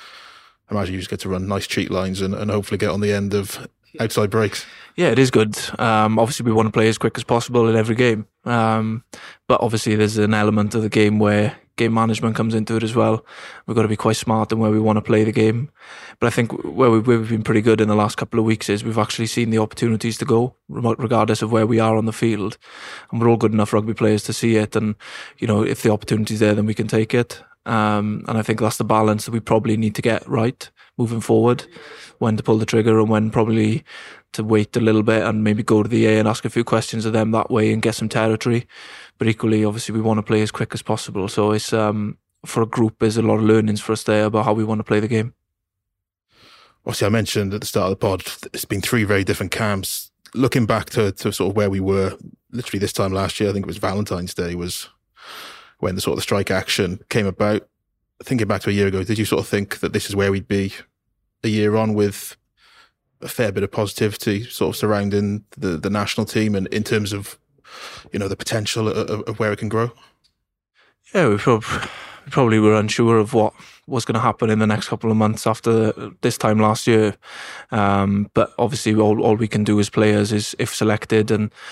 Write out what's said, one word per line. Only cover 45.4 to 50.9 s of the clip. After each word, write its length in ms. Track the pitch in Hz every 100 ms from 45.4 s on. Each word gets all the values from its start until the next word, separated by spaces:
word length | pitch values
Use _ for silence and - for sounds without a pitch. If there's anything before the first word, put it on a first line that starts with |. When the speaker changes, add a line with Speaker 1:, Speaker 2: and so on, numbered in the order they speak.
| _ _ _ _ _ _ _ _ _ _ - - _ _ -
Speaker 1:
Obviously, 220 | - 101
I 20 |
mentioned 420 | 113 101 107 98
at 80 | 104
the 60 | -
start 260 | 107 92
of 60 | 95
the 80 | 107
pod, 160 | 95 - - -
it's 100 | -
been 160 | - 101
three 240 | - 120
very 200 | 104 101
different 280 | 92 95 95
camps. 600 | - 110 98 90 - - _ -
Looking 300 | 113 127 139
back 240 | 110 113 -